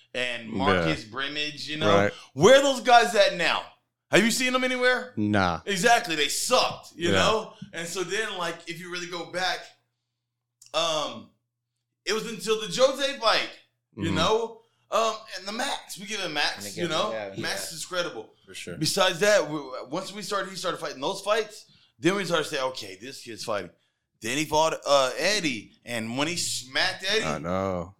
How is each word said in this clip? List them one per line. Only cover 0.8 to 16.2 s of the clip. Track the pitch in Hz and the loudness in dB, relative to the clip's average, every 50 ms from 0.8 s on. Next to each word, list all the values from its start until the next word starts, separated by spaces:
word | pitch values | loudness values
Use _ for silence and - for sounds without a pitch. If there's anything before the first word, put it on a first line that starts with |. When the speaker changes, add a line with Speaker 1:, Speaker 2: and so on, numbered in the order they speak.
| 82 80 78 78 113 | 2 0 -2 -2 -6
Speaker 1:
Brimage, | 107 110 131 139 143 147 151 147 151 147 135 131 | -10 -8 -6 -6 -4 -4 -4 -6 -6 -6 -10 -8
you | 139 151 | -8 -4
know? | 156 156 104 101 | 0 4 4 6
Speaker 2:
Right. | 101 101 101 - - - - - | 6 4 2 -2 -6 -16 -8 0
Speaker 1:
Where | 131 165 233 269 277 | 6 8 10 10 10
are | 285 | 8
those | 277 262 240 | 4 0 2
guys | 202 247 240 240 220 190 202 | 4 8 8 8 8 6 4
at | 208 196 185 180 | 4 4 4 4
now? | 175 165 143 113 92 - - - _ _ _ _ _ _ - | 2 2 2 2 0 -2 -8 -16 _ _ _ _ _ _ 4
Have | 143 175 214 | 4 6 6
you | 233 | 6
seen | - - 262 254 | 2 2 0 2
them | 254 262 254 | 2 2 0
anywhere? | 254 254 247 247 254 254 233 247 - - | 0 0 2 2 2 2 0 -2 -6 -4
Speaker 2:
Nah. | 110 104 104 104 101 92 87 82 82 - | -2 0 2 4 4 4 2 0 -2 -4
Speaker 1:
Exactly, | - 196 175 196 233 233 226 233 165 160 | -4 -2 2 4 6 4 4 2 0 -2
they | 151 143 | 0 0
sucked, | 135 - - - - 247 220 151 - - - - - - | 0 -2 -2 0 2 2 2 2 2 -2 -6 -14 -16 -8
you | - 170 180 | -4 0 2
Speaker 2:
Yeah. | 196 190 | 4 4
Speaker 1:
know? | 180 202 220 214 - - - - - - - | 4 4 2 0 -2 -6 -14 -20 -18 -14 -12
And | 165 170 | -10 -10
so | 170 - 190 180 | -8 -6 -6 -6
then, | 165 190 214 220 214 196 | -4 -4 -4 -4 -4 -4
like, | 180 170 170 170 - - | -6 -6 -6 -6 -8 -10
if | 165 160 165 | -12 -12 -12
you | 185 170 | -10 -10
really | 180 175 175 | -10 -10 -8
go | 175 180 170 170 - | -8 -8 -10 -10 -8
back, | 170 180 185 180 165 - - - _ _ _ _ _ _ _ _ _ _ _ _ _ _ _ _ _ _ - _ - | -6 -4 -2 -2 -2 -4 -8 -16 _ _ _ _ _ _ _ _ _ _ _ _ _ _ _ _ _ _ -12 _ -4
um, | 156 170 165 156 151 143 127 117 110 98 _ _ _ _ _ _ _ _ _ _ _ _ _ _ _ - | -2 0 0 0 -2 -4 -4 -8 -12 -16 _ _ _ _ _ _ _ _ _ _ _ _ _ _ _ -4
it | 180 208 | -4 -4
was | 220 180 | -2 -4
until | 233 220 170 - 220 220 220 | -6 -10 -6 -2 -2 -2 -2
the | 220 | -2
Jose | 190 160 233 262 285 269 262 277 277 269 220 | -2 2 4 4 4 4 2 -2 -2 -2 2
fight, | 226 214 185 143 113 - - - _ _ _ _ _ _ - | 4 4 4 4 2 -2 -8 -16 _ _ _ _ _ _ -8
you | - - | -4 -2
Speaker 2:
Mm-hmm. | 180 190 | 0 2
Speaker 1:
know? | 156 170 202 220 233 233 220 - - _ _ _ _ _ - | 2 4 4 4 2 0 -2 -8 -12 _ _ _ _ _ -2
Um, | - 214 226 220 214 - - - 202 | 0 2 2 0 -2 -4 -10 -14 -14
and | 180 190 | -12 -10
the | 202 214 | -8 -6
Max, | 240 269 285 - - - - - | -4 -4 -4 -4 -6 -10 -12 -14
we | 165 202 | -12 -10
give | 196 220 | -8 -6
him | 202 | -6